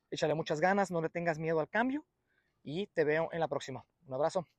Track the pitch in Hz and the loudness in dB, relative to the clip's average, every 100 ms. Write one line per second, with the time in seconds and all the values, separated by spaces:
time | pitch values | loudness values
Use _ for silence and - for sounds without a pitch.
0 | _ 147 156 151 156 156 180 202 190 170 | _ -2 0 0 0 2 4 4 2 0
1 | 160 175 175 156 160 165 151 208 254 285 | -2 -2 -2 0 0 0 0 0 0 -2
2 | - _ _ _ _ _ - 160 202 - | -8 _ _ _ _ _ -10 -6 -4 0
3 | 147 156 165 170 151 139 - 127 - _ | 2 2 0 -2 -2 -2 -6 -12 -14 _
4 | - 131 156 185 - | -8 -2 0 -2 -6